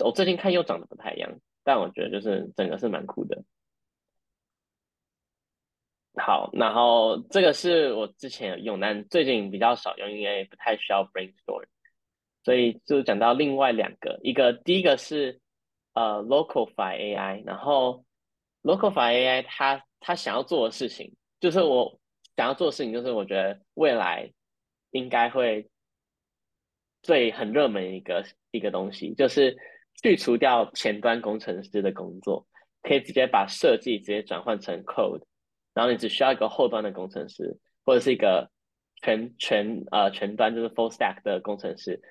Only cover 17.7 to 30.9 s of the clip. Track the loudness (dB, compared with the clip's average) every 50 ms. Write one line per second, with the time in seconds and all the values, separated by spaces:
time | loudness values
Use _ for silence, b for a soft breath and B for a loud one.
17.7 | 2 2 2 0 -2 -6 _ _ _ _ _ _ _ _ _ _ _ _ 0 0
18.7 | 2 2 2 2 2 2 2 2 4 2 2 2 2 0 -2 -6 -4 -2 0 0
19.7 | 0 -2 -6 _ _ _ -6 -6 -4 -4 -2 -2 -2 -2 -2 0 0 0 0 0
20.7 | -2 -4 -8 -8 -8 -10 -16 -18 -20 _ _ _ _ _ 0 2 4 4 4 4
21.7 | 4 4 2 0 -4 _ _ _ _ _ _ _ _ -2 0 0 0 0 0 0
22.7 | 0 -2 -4 -4 -4 -4 -4 -4 -4 -4 -2 -2 0 0 0 0 -2 -6 _ _
23.7 | _ 2 2 4 4 2 2 0 -2 -4 -6 -12 _ _ _ _ _ _ _ _
24.7 | _ _ _ _ -8 -8 -4 0 2 2 2 2 2 0 0 0 0 -2 -6 _
25.7 | _ _ _ _ _ _ _ _ _ _ _ _ _ _ _ _ _ _ _ _
26.7 | _ _ _ _ _ _ 2 4 4 6 4 4 0 -2 -4 0 2 2 2 2
27.7 | 2 -2 -4 -6 -8 -8 -6 -4 -4 -4 -4 -8 -12 _ _ _ -8 -6 -4 -4
28.7 | -4 -4 -4 -6 -8 -8 -10 -6 0 2 2 2 4 4 4 4 B B B B
29.7 | B B B _ _ 0 2 4 4 4 4 2 2 4 4 4 4 4 2 0
30.7 | -4 -4 -2 -2